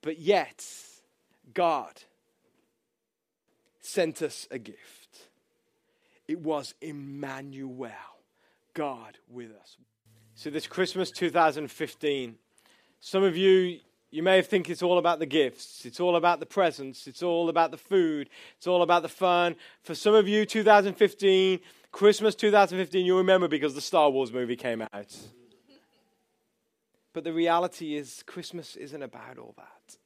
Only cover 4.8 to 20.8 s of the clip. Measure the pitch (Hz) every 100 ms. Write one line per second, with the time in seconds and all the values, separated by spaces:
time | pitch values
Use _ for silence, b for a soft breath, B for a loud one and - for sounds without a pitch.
4.8 | - - _ _ _ _ _ _ _ _
5.8 | _ _ _ _ - 160 156 151 135 -
6.8 | 160 147 139 139 139 135 139 135 135 127
7.8 | 123 101 - _ _ _ _ _ _ -
8.8 | 147 123 110 - _ 123 117 107 _ _
9.8 | _ _ _ _ _ _ 151 151 - -
10.8 | 180 185 185 - 175 170 160 143 147 -
11.8 | 156 - 151 139 123 113 _ _ b b
12.8 | b b - 190 196 165 190 190 185 170
13.8 | _ _ _ 151 175 190 180 202 156 170
14.8 | 180 180 170 165 160 151 135 - - -
15.8 | 123 117 180 170 170 170 156 - 175 143
16.8 | 135 123 - 127 175 170 170 160 165 160
17.8 | - 196 170 151 139 B B B 175 180
18.8 | 170 175 160 - 185 175 175 165 B B
19.8 | - 156 208 214 196 208 208 220 214 208